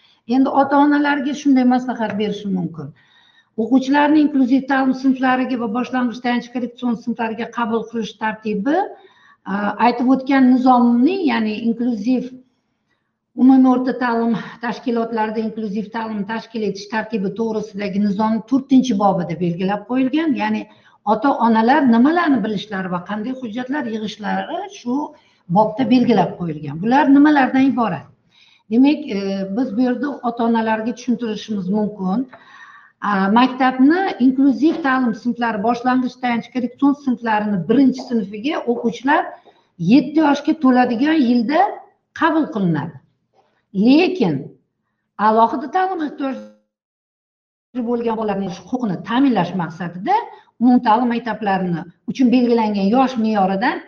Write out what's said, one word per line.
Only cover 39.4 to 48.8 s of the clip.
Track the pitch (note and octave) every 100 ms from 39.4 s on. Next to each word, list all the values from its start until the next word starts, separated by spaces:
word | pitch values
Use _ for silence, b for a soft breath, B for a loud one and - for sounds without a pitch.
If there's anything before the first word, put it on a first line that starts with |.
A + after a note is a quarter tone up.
| b b b _
yetti | E3 C4+ D#4 D4+
yoshga | D4+ C#4 -
to'ladigan | - C4 B3 B3 A3 D4 D#4+
yilda | A#3+ B3 A3 D#4+ G4+ - - _ _ -
qabul | D#4 D#4+ C4+
qilinadi. | G#3+ F#3 D3+ D#3+ - _ _ _ _ _ _ _
Lekin | F#3+ A3+ D4 F#4 - F#3 C#3 - - _ _ _ _ _ -
alohida | G#3+ A3 A3+ C#4+ D4
ta'lim | F#4 F#4 F#4
ehtiyoji | D4+ - C4+ A3 G#3+ _ _ _ _ _ _ _ _ _ _ _ _ B3
bo'lgan | A#3 A#3+ A#3 A3
bolalarning | G#3+ F#3+ F#3+
huquqini | - - B3+